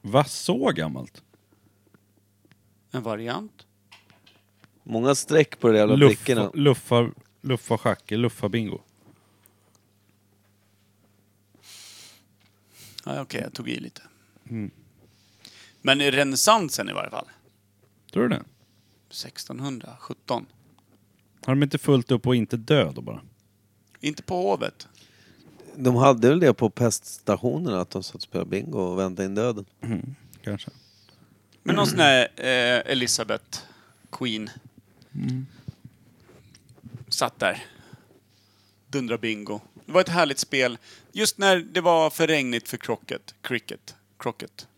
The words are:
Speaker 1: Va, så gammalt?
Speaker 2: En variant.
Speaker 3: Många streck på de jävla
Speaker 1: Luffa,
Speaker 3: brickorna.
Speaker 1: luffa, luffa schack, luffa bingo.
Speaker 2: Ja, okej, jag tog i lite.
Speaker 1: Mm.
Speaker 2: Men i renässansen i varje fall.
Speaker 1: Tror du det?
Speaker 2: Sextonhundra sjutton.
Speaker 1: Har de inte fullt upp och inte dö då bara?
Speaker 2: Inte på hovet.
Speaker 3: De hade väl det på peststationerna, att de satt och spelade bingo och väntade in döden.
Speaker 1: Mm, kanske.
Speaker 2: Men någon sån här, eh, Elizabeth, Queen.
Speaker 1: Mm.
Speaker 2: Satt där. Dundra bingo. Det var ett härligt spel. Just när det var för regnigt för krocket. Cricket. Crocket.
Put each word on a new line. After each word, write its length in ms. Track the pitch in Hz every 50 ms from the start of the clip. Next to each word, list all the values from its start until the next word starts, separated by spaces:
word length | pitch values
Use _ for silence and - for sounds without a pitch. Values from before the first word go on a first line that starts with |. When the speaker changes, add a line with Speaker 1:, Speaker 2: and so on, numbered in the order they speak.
Speaker 1:
Va, 220 | - 101 107 135 147
så 460 | - - - - - 185 247 277 240
gammalt? 520 | - 82 78 78 65 64 64 - _ - _ _ _ _ _ _ _ _ _ _ _ _ _ _ _ _ _ _ _ _ _ _ _ _ _ _ _ _ _ _ _ _ _ _
Speaker 2:
En 100 | - 131
variant. 640 | 110 113 107 107 113 120 127 175 214 214 _ - - _ _ _ _ _ - - _ _ _ _ _ - _ _ _ _ _ _ - _ _ _ _
Speaker 3:
Många 300 | - 113 113 120 135 143
streck 440 | - - - 151 156 147 - - _
på 80 | - 117
de 80 | 110 107
jävla 160 | 104 104 110
Speaker 1:
Luffa, 280 | 139 143 131 104 - -
Speaker 3:
brickorna. 260 | - 127 113 104 98 -
Speaker 1:
luffa, 560 | - 143 147 123 - - - 120 120 120 - - - _ _ _ _
luffa 380 | - 143 131 113 - - 120 110
schack, 320 | - 117 98 - _ -
luffa 380 | 104 110 120 117 - - - 101
bingo. 300 | 95 117 110 98 90 - _ _ _ _ _ - _ _ _ _ _ _ _ _ _ _ _ _ _ _ _ _ _ _ _ _ _ _ _ _ _ _ _ _ _ _ _ _ _ _ _ _ _ _ _ _ _ _ _ _ _ _ _ _ _ _ _ - - - - - - - - - - _ _ _ _ _ _ _ _ _ _ _ _ - - - - - -
Speaker 2:
Ja, 180 | - 69 143
okej, 180 | 139 - - -
jag 120 | - -
tog 160 | - - 117 120
i 120 | - -
lite. 220 | 120 - _ - - - _ _ _ _ _ _ _ -
Speaker 1:
Mm. 200 | 117 110 104 95 _ _ _ _ _ _ _ _ _ _ _ _ _ _ _ - - - - - _ _
Speaker 2:
Men 180 | - 131 135 139
i 100 | 143 143
renässansen 800 | 131 143 143 139 135 127 - 208 220 226 180 131 - - 101 98
i 40 |
varje 180 | - 50 - -
fall. 160 | - - - - - _ _ _ _ _ _ _ _ _ _ _ _ _ _ -
Speaker 1:
Tror 100 | - 190
du 60 | 233 240
det? 140 | 202 - - - _ _ _ _ _ _ _ _ _ _ _ _
Speaker 2:
Sextonhundra 840 | - - - - _ - - - 131 120 135 143 135 117 - - 123 -
sjutton. 460 | - - - _ _ - 123 117 - - _ _ _ _ _ _ _ _ _ _ _ _ _ _ _ _ _ _ -
Speaker 1:
Har 100 | - 131
de 80 | 139
inte 160 | 143 139 - 151
fullt 320 | - - 143 131 117 -
upp 160 | 135 110 -
och 80 | 123 127
inte 200 | 120 110 - -
dö 360 | 113 110 - 151 143 101 76 65
då 60 | 64
bara? 200 | 62 57 55 - - - _ _ _ _ _ _ _ _ _ _ _ _ _ _
Speaker 2:
Inte 220 | - 147 151 -
på 140 | - - 185 180
hovet. 460 | 185 202 196 - 113 - _ _ - _ _ _ - _ _ _ _ _ _ _ _ - _ - - - -
Speaker 3:
De 200 | - 127 127 123
hade 320 | 120 139 139 131 113 110 123
väl 120 | 147 180
det 140 | 175 139 110
på 160 | - 120 107
peststationerna, 1080 | - - 120 113 - - - - - - _ - 101 - - 123 135 156 180 156 104 90
att 100 | 90 -
de 120 | - 95
satt 120 | 92 - -
och 80 | -
spelade 280 | - _ - 87 92 -
bingo 280 | 95 98 - 160 147 110
och 200 | 92 90 90 92
väntade 280 | 95 92 90 92 98
in 80 | 95 98
döden. 300 | 101 113 127 113 104 98 _ _ _
Speaker 1:
Mm, 340 | - 110 113 87 - 127 139 _ - - - - -
kanske. 260 | 104 104 98 - - - - _ _ _ _ _ _ _ _ _ _ _ _ _ _ _ _
Speaker 2:
Men 140 | _ - 175
någon 100 | 202 202
sån 120 | 180 - -
här, 300 | 160 143 135 127 120 - _
eh, 560 | - - 127 127 127 120 120 123 120 - -
Elizabeth, 680 | 139 131 123 120 - - 110 104 107 - _ _ - - - - - - _ _ _ _ _ _
Queen. 380 | - - 131 123 110 107 107 104 - 123 _ - _ - _ _ _ _ - _ 139
Speaker 1:
Mm. 320 | 143 - 131 127 127 135 - - - _ - - _ _ - _ _ _ _ _ _ _ _ - - _ - - _ _ _ - _ _ - - - - -
Speaker 2:
Satt 300 | - - 131 120 - -
där. 260 | 107 92 92 - - - - - - - - _ _ _ _ _ _ _ _ _ _ _ _ _ _ _ _ _ _ _
Dundra 300 | - 139 127 117 120 113
bingo. 420 | 117 113 110 104 104 104 107 104 - _ _ - _
Det 60 | -
var 80 | 147 180
ett 80 | 185 180
härligt 300 | 170 175 165 143 139 -
spel. 400 | - _ - 135 127 123 120 - _ - - - _ _
Just 260 | _ 185 214 208 - -
när 180 | 196 196 185
det 240 | 180 160 151 147 180
var 300 | 165 175 170 165 160 156
för 160 | - - 165
regnigt 420 | 151 160 147 131 123 120 117 - -
för 80 | -
krocket. 580 | - - - 113 - - - - - _ - - _
Cricket. 520 | - - 123 117 _ - - - _ - - _ _ _ _ _
Crocket. 500 | - 123 - _ - - _ - - _ _